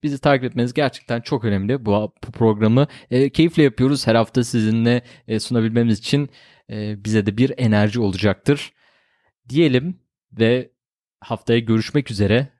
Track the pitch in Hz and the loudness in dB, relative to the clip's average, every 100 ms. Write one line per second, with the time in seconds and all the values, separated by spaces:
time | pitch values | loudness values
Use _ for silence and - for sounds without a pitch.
0 | 151 139 147 139 123 123 120 123 143 - | -6 -2 0 0 0 -2 -2 0 -2 -4
1 | - 120 - 135 110 101 101 135 110 101 | -8 -8 -4 -4 -2 -2 -2 -4 0 -2
2 | 107 _ - - 113 104 110 120 143 - | -2 _ -20 0 2 2 2 2 2 -4
3 | - 123 139 - 165 165 147 - 127 139 | -4 0 0 2 0 4 2 4 0 0
4 | - 113 110 - 120 120 110 113 117 120 | 0 2 2 0 -2 0 0 0 2 0
5 | - - - 110 - 123 113 117 117 104 | -4 -20 -8 -6 -2 -2 0 0 0 0
6 | - 143 143 _ _ _ _ 110 107 104 | -2 -2 -4 _ _ _ _ -10 -10 -8
7 | 107 110 101 104 131 - 120 107 104 113 | -2 0 0 0 0 0 2 2 2 0
8 | 107 92 104 95 - 143 - _ _ _ | -2 0 -2 -2 -2 -2 -4 _ _ _
9 | _ _ _ _ 120 131 165 127 156 185 | _ _ _ _ _ 0 2 2 -2 -10
10 | _ _ _ - 113 123 123 _ _ _ | _ _ _ -2 0 0 -4 _ _ _
11 | _ _ - 113 - 117 113 113 110 147 | _ _ -10 -10 -2 -2 2 -2 0 -4
12 | 135 104 101 113 135 _ | -4 -2 0 0 -2 _